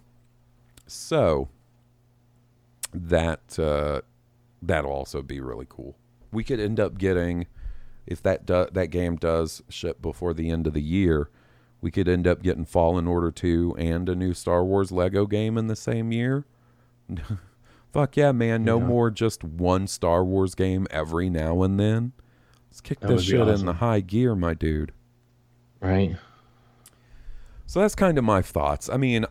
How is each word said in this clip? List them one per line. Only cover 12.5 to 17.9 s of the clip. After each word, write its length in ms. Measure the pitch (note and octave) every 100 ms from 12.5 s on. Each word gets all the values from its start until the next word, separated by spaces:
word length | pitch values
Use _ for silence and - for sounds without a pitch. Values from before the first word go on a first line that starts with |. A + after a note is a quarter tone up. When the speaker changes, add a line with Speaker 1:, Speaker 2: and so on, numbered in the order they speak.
| D#2+
Speaker 1:
Fallen 420 | D#2 F2+ E2 F2+ E2+
Order 240 | F2 E2+
two 440 | - F2+ E2 E2+ -
and 300 | E2 E2+ F#2
a 60 |
new 200 | F2+ F#2
Star 300 | F2 F2+ F2
Wars 260 | F#2 G2 F#2
Lego 360 | F#2 F2+ G2 G2+
game 300 | G#2 A2 A2+
in 80 | A2
the 80 | A2
same 360 | - A#2 A2+
year. 320 | A2+ B2 C#3 - _ _ _ _ _ -
<laughs> 60 | F2 - G2+ - _ _ _ _